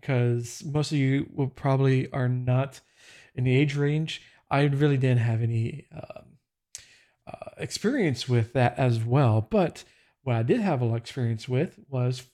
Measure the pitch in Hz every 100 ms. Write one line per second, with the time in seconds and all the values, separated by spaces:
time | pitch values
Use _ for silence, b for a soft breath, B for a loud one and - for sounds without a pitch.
0 | - 127 120 120 120 - 151 147 147 151
1 | 135 135 - - 131 - 139 135 135 131
2 | 127 135 123 127 123 127 135 - _ B
3 | B B B B 127 127 147 143 143 151
4 | 160 - B B B 139 147 139 151 139
5 | 127 123 117 113 117 117 117 143 - -
6 | - - 123 _ _ _ _ - B B
7 | B B - - - - - - 208 277
8 | 170 123 - 120 110 135 123 - 127 113
9 | 117 135 123 110 107 214 170 - - b
10 | b b 131 117 120 247 196 135 120 113
11 | - - 117 113 - 123 175 - - 131
12 | 123 127 -